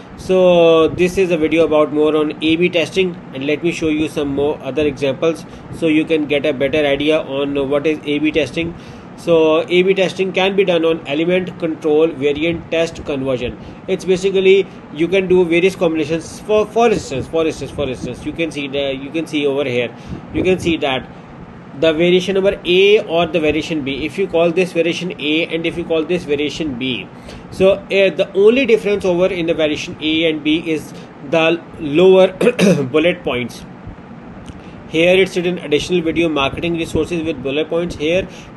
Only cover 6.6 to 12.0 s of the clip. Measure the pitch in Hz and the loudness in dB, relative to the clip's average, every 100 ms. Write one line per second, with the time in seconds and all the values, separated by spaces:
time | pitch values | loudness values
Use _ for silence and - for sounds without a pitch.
6.6 | 139 156 143 139 147 156 - 135 143 143 | 0 2 2 2 2 0 0 -4 -2 -2
7.6 | 135 143 156 151 147 147 151 151 131 165 | 0 0 0 -2 -2 -2 0 0 0 -2
8.6 | 170 - - - - - 170 165 160 160 | -6 -8 -16 -18 -20 -8 2 4 4 4
9.6 | 165 180 185 190 175 - 190 180 185 196 | 2 4 4 2 0 0 -2 0 2 2
10.6 | 185 170 165 165 139 147 170 185 180 - | 2 2 2 0 -2 -2 0 0 -2 -6
11.6 | 170 151 160 151 | -6 -2 2 4